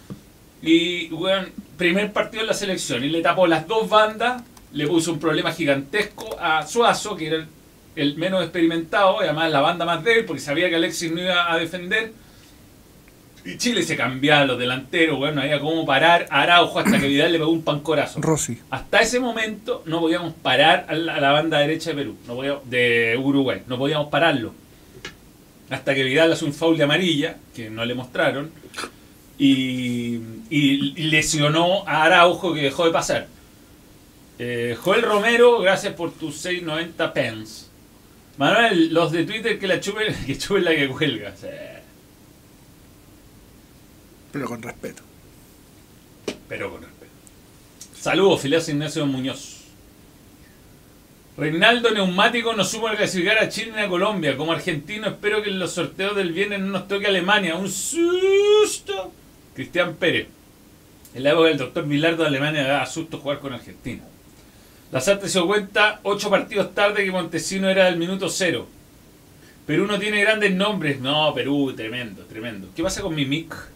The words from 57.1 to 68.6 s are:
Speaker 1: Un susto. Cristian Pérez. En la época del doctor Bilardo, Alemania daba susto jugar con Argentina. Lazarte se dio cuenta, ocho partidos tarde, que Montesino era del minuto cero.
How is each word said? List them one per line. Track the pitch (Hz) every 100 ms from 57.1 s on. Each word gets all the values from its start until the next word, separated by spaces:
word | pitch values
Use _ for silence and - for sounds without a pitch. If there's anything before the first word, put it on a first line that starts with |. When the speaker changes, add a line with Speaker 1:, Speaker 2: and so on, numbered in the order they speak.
| 190 180 208 180 165
Speaker 1:
Un | 190
susto. | - - 330 339 359 381 392 415 427 427 - - 392 349 - - - -
Cristian | - - 175 175 151
Pérez. | 175 120 - - - - - - - - -
En | 120
la | 139
época | 165 165
del | 147
doctor | 127 175 147
Bilardo, | 143 160 165 151
Alemania | 135 147 156
daba | 135 143 123
susto | 165 156 -
jugar | 135 143
con | 139
Argentina. | 120 101 90 131 - - - - - - - - - -
Lazarte | 127 190 196 190
se | 185
dio | 170
cuenta, | 208 190 220 208 -
ocho | 196 196 202
partidos | 185 - 202 185
tarde, | - 202 208 196
que |
Montesino | 185 165 160 156 190 190
era | 190 185
del | 170
minuto | 170 190 175
cero. | - 180 123